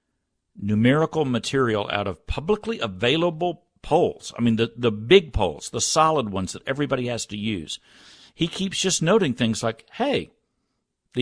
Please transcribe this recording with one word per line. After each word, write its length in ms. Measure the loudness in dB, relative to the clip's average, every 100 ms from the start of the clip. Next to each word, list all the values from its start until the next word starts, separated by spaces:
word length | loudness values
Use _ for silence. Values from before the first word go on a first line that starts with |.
| _ _ _ _ _ -8
numerical 680 | -2 4 4 4 2 2
material 640 | 0 0 0 0 2 0 0
out 140 | -2 -2
of 200 | -4 -6
publicly 520 | -4 0 -2 -2 -4
available 880 | -6 0 2 2 0 0 -4 -4 _ _
polls. 500 | 0 2 2 0 -10 0
I 40 |
mean, 140 | 2 4
the, 160 | 0 0
the 160 | -2
big 400 | -2 2 2 2
polls, 380 | 0 -2 -2 -8
the 100 | -6
solid 500 | -2 2 2 2 -2
ones 220 | -4 -6
that 80 | -6 -6
everybody 400 | -4 -2 -2 -2
has 180 | -6 -8
to 100 | -6
use. 420 | -4 -4 -6 -12 _ -20 -20 -20 -20
He 140 | -6 -4
keeps 300 | -4 -6 -2
just 240 | -2 0
noting 320 | 2 4 2
things 280 | 2 0 0
like, 220 | -2 -6 _
"Hey, 380 | -4 -2 0 -4 _ _ _ _ _ _ _ _
the 80 | -2